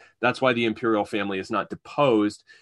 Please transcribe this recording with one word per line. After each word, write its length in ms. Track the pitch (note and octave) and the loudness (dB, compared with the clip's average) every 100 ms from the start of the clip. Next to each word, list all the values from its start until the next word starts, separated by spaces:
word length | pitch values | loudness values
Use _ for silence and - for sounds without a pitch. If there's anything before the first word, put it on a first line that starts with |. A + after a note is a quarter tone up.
| - _ | -18 _
That's 200 | A#2+ A#2+ | -2 0
why 140 | C3 | 0
the 100 | A#2+ | 2
imperial 400 | A#2 G#2+ A#2 G#2+ | 0 0 0 0
family 340 | G#2 G#2+ G2+ F#2+ | 0 -4 -4 -4
is 120 | F#2 | -4
not 180 | G#2+ F2+ | -4 -4
deposed, 760 | - - - C#3+ A2 G#2 - _ - | -10 -8 0 2 4 2 -2 _ -20